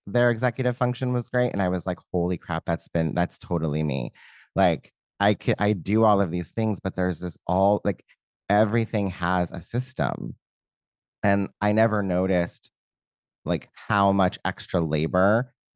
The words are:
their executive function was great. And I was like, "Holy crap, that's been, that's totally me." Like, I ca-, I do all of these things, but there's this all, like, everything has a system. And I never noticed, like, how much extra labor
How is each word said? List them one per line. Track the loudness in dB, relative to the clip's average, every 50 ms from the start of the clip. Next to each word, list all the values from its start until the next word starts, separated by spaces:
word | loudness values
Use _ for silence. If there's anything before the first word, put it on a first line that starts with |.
| -10
their | -4 0 2 2 2
executive | 2 0 -2 -4 -2 -2 -2 -2 -2 -2
function | -2 -2 -2 -2 -4 -2 -2
was | -4 -4 -4
great. | -2 0 0 0 0
And | -2
I | -2 0
was | -2 -2 -2 -4
like, | -6 -6 _ _ -2
"Holy | -2 0 0 -2 -4
crap, | -6 -6 -6 -6 -2
that's | -4 -4 -4 -4 -4
been, | -2 -2 0 0 0
that's | -2 -2 -2 -4 -10
totally | -8 -4 -4 -2 -2 -2 -2 -2 -2
me." | -2 -2 -4 -6 -8 -10 -16 -20 -20 -20 -20 -18 _ -2
Like, | 2 2 2 2 0 -6 -16 _ _ _ _ _ 0
I | 0 0 0
ca-, | 0 0 -2 -2 0
I | 2 0 0
do | 0 -2 -2 2 4 4
all | 4 4 4
of | 2 0
these | -2 -4 -4 -6
things, | -4 -4 -2 -2 -2 -4
but | -4 -6 -4
there's | -2 -2 -2 -2 -4
this | -6 -10 -10 -10 _ -2
all, | 0 2 4 4 2 2 0
like, | -2 -4 -4 _ _ _ _ _ _ _ _ _ 0
everything | 2 2 2 2 2 0 -2 0 -2 -2 -2 -2
has | -4 -4 -2 0 0 0 0 -2
a | -6 -12
system. | -10 -6 -6 -6 -6 -6 -4 -2 -2 -2 -2 -4 -8 -10 -12 -14 _ _ _ _ _ _ _ _ _ _ _ _ _ _ _ _ 2
And | 2 2 2 2 -2 _ -2
I | 0 2 4
never | 4 4 2 2 0 -2
noticed, | 0 0 0 2 2 2 0 0 -2 -6 -14 -20 -20 _ _ _ _ _ _ _ _ _ _ _ _ _ _ -4
like, | -2 -2 -2 -4 -8 _
how | -12 -4 0 2 4 4 4
much | 4 4 2 2 0 -2 -6
extra | -6 -6 -6 -8 -4 -2 0
labor | 0 0 0 0 -2 0 2 2 4 4 4 2 0 -4 _ _ _ _ -6